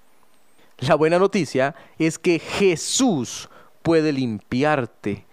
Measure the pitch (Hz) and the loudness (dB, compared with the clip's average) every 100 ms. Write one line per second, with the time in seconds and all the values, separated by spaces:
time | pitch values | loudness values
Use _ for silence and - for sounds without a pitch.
0 | _ _ - _ _ _ _ - 131 151 | _ _ -20 _ _ _ _ -6 0 2
1 | 156 175 196 208 143 131 135 - - - | 4 2 2 0 -2 0 -2 -4 -14 -4
2 | 160 - 180 165 - - 196 160 - - | -4 -2 0 -2 -2 0 0 0 -2 0
3 | 254 156 113 - - - - _ 160 165 | 0 0 -4 -10 -16 -20 -20 _ 0 2
4 | 156 135 127 104 - 151 151 147 117 _ | 2 0 -2 -4 -4 -2 0 0 -2 _
5 | 104 101 - | -6 -6 -10